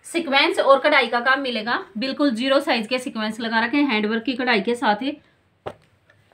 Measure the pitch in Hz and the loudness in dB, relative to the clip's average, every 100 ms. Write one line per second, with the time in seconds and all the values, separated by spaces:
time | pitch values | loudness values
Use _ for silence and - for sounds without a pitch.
0 | - - 240 277 330 - - 269 302 285 | -8 -4 0 2 2 4 4 4 4 2
1 | 233 240 247 269 269 226 220 294 - 208 | 2 0 0 0 -2 -4 -4 -6 -6 -6
2 | 262 269 285 220 269 277 285 240 214 254 | -6 0 0 0 0 0 2 -2 -2 -4
3 | 277 226 214 226 226 226 233 294 285 214 | -4 -6 -4 -4 -2 0 0 2 2 0
4 | 208 226 226 240 247 226 233 240 240 208 | 0 -2 -2 -2 0 2 0 0 0 0
5 | 277 294 _ _ _ _ - - _ _ | -2 -8 _ _ _ _ -16 -16 _ _
6 | _ _ _ | _ _ _